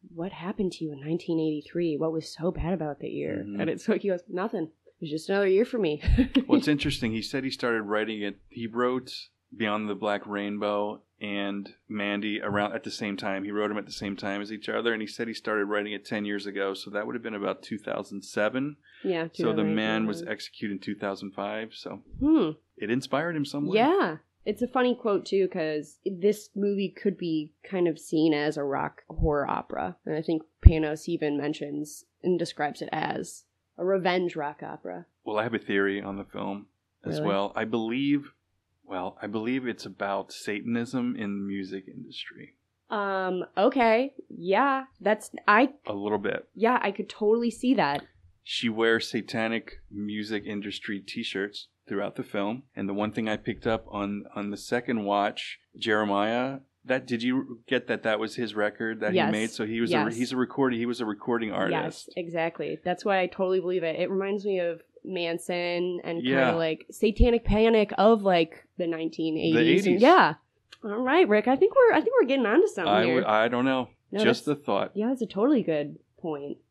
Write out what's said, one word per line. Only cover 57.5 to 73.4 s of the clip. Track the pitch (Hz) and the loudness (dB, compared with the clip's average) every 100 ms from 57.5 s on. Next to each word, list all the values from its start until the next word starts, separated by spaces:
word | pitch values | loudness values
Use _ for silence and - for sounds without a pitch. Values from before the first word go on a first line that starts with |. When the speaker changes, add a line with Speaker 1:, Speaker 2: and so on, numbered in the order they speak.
| 117 - | -10 -2
Speaker 2:
get | 127 120 | -2 0
that | 110 | -2
that | 113 107 | 0 0
was | 110 - | 0 -4
his | 117 | -4
record | 107 104 - 113 113 | 0 0 0 -4 -2
that | 107 | 0
Speaker 1:
Yes. | 180 160 | 2 2
Speaker 2:
he | |
made? | 107 113 | 2 -2
So | - 110 | -2 -4
he | 113 | 0
was | 117 | 2
a, | |
Speaker 1:
Yes. | 151 151 113 | 2 0 0
Speaker 2:
he's | 123 | -2
a | 127 | 0
recording, | 123 - 135 120 | -2 2 0 2
he | 117 | -2
was | 120 | -2
a | 113 | -4
recording | 104 - 117 113 | -4 -2 -2 0
artist. | 95 98 110 - - - | -2 0 0 -4 -8 -12
Speaker 1:
Yes, | - | -10
exactly. | 170 165 165 165 151 156 | -6 -4 -4 -4 -8 -6
That's | - 180 | -4 -4
why | 214 190 | 0 0
I | 180 | 0
totally | - 185 185 | -2 0 2
believe | 175 185 | 0 -2
it. | 165 160 | -2 -2
It | 180 | -2
reminds | 190 196 208 196 | 0 -2 -2 -2
me | 190 | 0
of | 170 165 _ - | 0 -4 _ -18
Manson | - 185 170 170 - 180 175 175 180 175 | -8 -4 -2 -4 -4 -4 -2 0 -2 -2
and | - 170 | -4 -4
kinda | 127 | 2
Speaker 2:
Yeah. | 135 131 | 4 4
Speaker 1:
like | 165 160 160 - | 2 0 -2 -8
satanic | - 220 208 247 233 | 0 0 6 6 6
panic | - 208 226 226 208 - | 2 4 6 6 4 4
of, | 202 226 | 6 6
like, | 196 175 160 - _ - | 6 4 2 -2 _ -6
the | 175 | -4
nineteen | 165 160 - 160 156 | -2 -4 -2 -2 0
eighties. | 165 160 165 185 | 4 4 6 6
Speaker 2:
The | 202 | 6
eighties. | 180 | 6
Speaker 1:
Yeah. | 240 359 170 160 _ _ _ - | 8 8 8 2 _ _ _ -14
All | 220 208 | -8 -2
right, | 254 311 339 | 2 4 6
Rick. | 208 214 | 6 4
I | 269 | 4
think | 392 | 6
we're, | - 480 | 8 8
I | 311 | 8
think | 320 508 | 6 6
we're | 294 | 6
getting | 269 226 | 4 4
onto | 233 403 | 6 4
something | - 180 | 2 4
Speaker 2:
I | 104 | 4
Speaker 1:
here. | 113 127 | 6 4
Speaker 2:
w-, | - | 4
I | 107 | 4